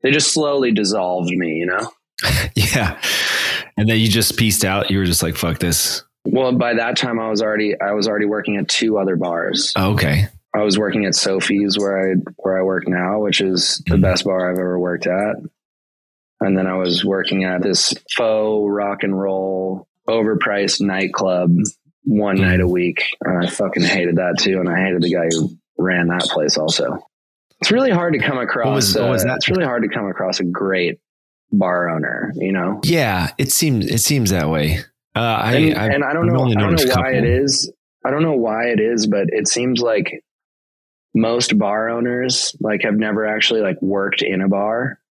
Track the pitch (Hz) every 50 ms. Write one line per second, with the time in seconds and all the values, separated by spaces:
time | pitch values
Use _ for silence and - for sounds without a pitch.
0 | - 139 139 151 143 - - 160 151 147 143 139 131 120 113 101 104 92 104 104
1 | 90 90 90 92 87 87 90 90 90 82 78 80 87 90 92 101 113 - - _
2 | _ _ _ - - - - - - - - - 95 - - 135 107 90 - -
3 | - - - - - - - - - - - - - - _ - 107 110 113 110
4 | 110 110 95 95 90 - - - 117 110 98 - - 92 95 101 - - 98 98
5 | 95 90 85 - - 82 - - - 85 80 - 85 87 82 - - - - -
6 | - _ _ _ _ - - 127 131 127 127 120 123 120 120 110 117 120 123 -
7 | - 127 117 113 113 110 110 104 110 107 107 107 107 104 101 - 95 101 104 107
8 | 98 110 104 104 104 101 107 107 101 - 104 101 90 - - - 117 110 107 101
9 | 95 95 92 82 92 87 85 85 85 - - 78 - - - 92 95 101 107 90
10 | - 71 71 73 101 - - - _ _ - 104 104 104 95 101 107 98 90 110
11 | 101 95 87 - - 104 95 95 - - 101 98 101 101 95 107 104 98 98 95
12 | 95 95 92 90 - - - - - 95 95 95 92 95 95 90 82 - 92 90
13 | 90 92 104 107 107 101 90 - 98 95 92 85 78 - - - - - 85 -
14 | - 95 92 90 - 98 95 92 90 90 90 92 90 90 90 90 90 90 87 87
15 | - 87 90 95 104 107 - - - - _ _ _ _ _ _ _ _ _ _
16 | _ _ _ _ _ _ _ _ 101 98 98 95 95 92 92 92 92 90 85 85
17 | - - 98 95 87 - 98 95 92 92 92 90 92 101 92 - - - - -
18 | _ - - - 120 113 110 107 107 107 107 107 104 101 101 104 101 101 101 98
19 | - 101 98 95 98 98 95 95 95 95 95 92 95 95 95 95 - _ _ _
20 | _ - 113 117 107 110 110 92 - 113 104 101 101 92 - - 101 101 95 95
21 | 95 92 - - 95 95 90 90 90 85 87 87 101 - - _ _ _ _ _
22 | _ - 110 104 107 101 95 98 98 90 90 90 90 90 90 90 87 87 85 -
23 | - - - _ - - 92 87 87 87 - - 104 92 - 85 90 87 - 95
24 | 87 87 85 85 92 87 85 - - 101 95 92 87 90 82 90 92 95 90 90
25 | 85 87 90 90 85 82 82 82 78 76 - - _ _ _ - 85 92 90 87
26 | 87 85 87 90 90 - - - 76 73 - 78 78 80 82 - - - - -
27 | - _ _ _ _ _ _ _ _ _ _ _ - - 208 247 269 262 196 170
28 | 170 175 156 131 135 139 139 127 120 - - 131 117 - 135 139 117 98 98 107
29 | - - - 113 104 123 131 139 - - 180 185 170 135 123 120 104 101 - 120
30 | 107 98 90 - 98 92 92 - 95 87 87 90 98 98 95 92 87 85 78 -
31 | _ _ _ _ _ _ _ _ _ _ - 101 98 90 90 87 87 85 82 80
32 | 73 62 60 - - 104 - - - 95 98 92 87 92 104 104 - - 170 165
33 | 139 113 95 92 87 - - - - - - - 170 156 131 110 95 - - 117
34 | - - 147 139 117 95 95 90 78 76 80 78 73 76 80 82 - - _ _
35 | _ _ _ 107 117 117 110 113 - 110 123 139 160 156 151 - 107 110 - 143
36 | 143 135 147 170 - - 120 131 131 123 113 104 104 101 - - - 127 127 123
37 | 123 131 131 - 117 117 120 131 139 139 135 - - - - _ _ _ _ _
38 | - 127 135 147 165 160 151 127 117 113 107 113 117 120 117 104 107 113 120 113
39 | 107 110 101 101 98 - - 107 - - - 120 123 127 127 113 120 117 110 104
40 | - - - - _ _ _ _ _ _ _ _ _ _ _ _ _ _ _ _
41 | _ _ _ 113 113 113 117 120 120 - - 104 104 98 104 107 113 113 117 117
42 | 120 123 123 123 127 127 127 - - - - - - 107 107 98 - 113 104 107
43 | 110 107 104 107 107 107 107 110 110 - 117 110 107 95 90 - - 95 98 98
44 | 98 101 - - - - 95 92 95 98 98 98 101 107 113 117 127 135 - _
45 | _ _